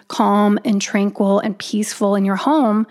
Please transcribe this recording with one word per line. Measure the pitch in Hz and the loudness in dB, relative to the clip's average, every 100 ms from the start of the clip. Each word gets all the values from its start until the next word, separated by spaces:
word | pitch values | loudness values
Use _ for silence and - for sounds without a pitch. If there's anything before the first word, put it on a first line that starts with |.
| - | -8
calm | - 208 202 208 208 | -2 2 4 2 2
and | 254 202 | 0 -2
tranquil | - 202 202 202 196 196 | 0 -2 -2 0 0 0
and | 220 185 | 0 -6
peaceful | - 208 214 - 202 202 | -6 -4 -4 -2 0 2
in | |
your | 196 190 | 0 -2
home, | - 311 233 214 220 | 0 2 2 0 -2